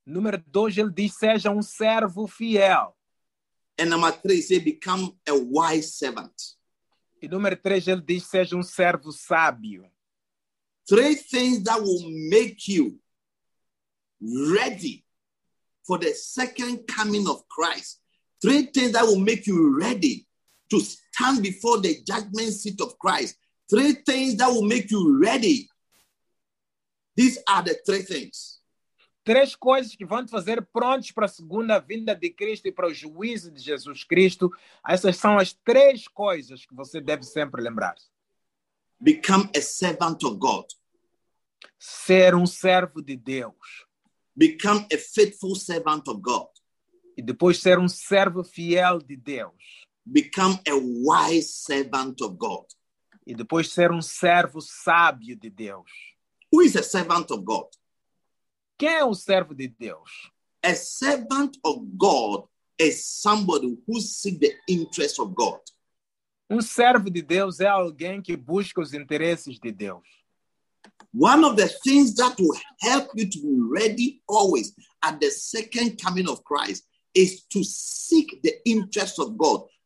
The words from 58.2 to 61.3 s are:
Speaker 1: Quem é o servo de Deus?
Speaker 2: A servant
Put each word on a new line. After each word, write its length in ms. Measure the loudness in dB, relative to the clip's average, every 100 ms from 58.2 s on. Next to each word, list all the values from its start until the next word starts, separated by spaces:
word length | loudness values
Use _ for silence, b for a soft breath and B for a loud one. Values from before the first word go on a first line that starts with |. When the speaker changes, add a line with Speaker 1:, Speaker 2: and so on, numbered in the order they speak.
| _ _ _ _ _ -4
Speaker 1:
Quem 100 | 0
é 140 | 2
o 120 | 0 -2
servo 400 | 0 0 0 -8
de 120 | -14
Deus? 640 | -12 -14 -14 -18 -20 -20 _ _ _
Speaker 2:
A 120 | -2 -2
servant 800 | -6 -6 -2 -2 -2